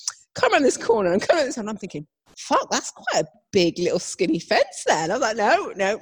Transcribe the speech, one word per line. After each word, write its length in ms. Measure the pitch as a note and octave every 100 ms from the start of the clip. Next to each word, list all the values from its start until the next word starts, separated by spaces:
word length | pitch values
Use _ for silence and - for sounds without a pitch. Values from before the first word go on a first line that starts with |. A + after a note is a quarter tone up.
| - - _
Come 180 | - -
around 120 | F4+
this 120 | C4+ -
corner 360 | - A3+ F3+
and 100 | F#3
come 140 | - E4+
around 100 | C4
this, 100 | -
and 140 | G#3
I'm 80 | G#3+
thinking, 280 | F#3+ D3+ D3+ _ _ -
"Fuck, 320 | - D#4 -
that's 200 | - -
quite 320 | - - C#4
a 40 | - _ _
big 260 | G3 E3+ E3
little 200 | F3 F3
skinny 380 | - - F#3+ D#4
fence 440 | - - D5 - -
there." 180 | D#3+
And 80 | D#3+
I 20 |
was 80 | G#3+
like, 140 | A3 A3
"No, 340 | G#3 C4 C#4+ F#3
no." 220 | F#3+ A3